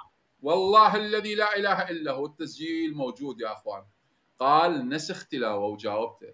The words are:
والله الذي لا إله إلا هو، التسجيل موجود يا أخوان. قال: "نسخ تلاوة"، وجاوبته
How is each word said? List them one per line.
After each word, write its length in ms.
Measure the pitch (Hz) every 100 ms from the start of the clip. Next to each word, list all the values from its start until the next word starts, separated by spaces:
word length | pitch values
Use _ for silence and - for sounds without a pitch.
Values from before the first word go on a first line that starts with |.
| - _ _ _
والله 540 | 139 175 190 214 214 208
الذي 380 | 214 214 208
لا 220 | 208 214 202
إله 340 | 202 180 180
إلا 220 | 170 151
هو، 140 | 135 147
التسجيل 680 | 151 151 - 160 165 165
موجود 460 | 147 131 123 139 113
يا 120 | 110
أخوان. 300 | 107 - 98 101 _ _ _ _ _
قال: 480 | 131 151 170 156 123
"نسخ 400 | 151 151 180 -
تلاوة"، 360 | 139 113 104
وجاوبته 600 | 104 104 110 104 117 - 92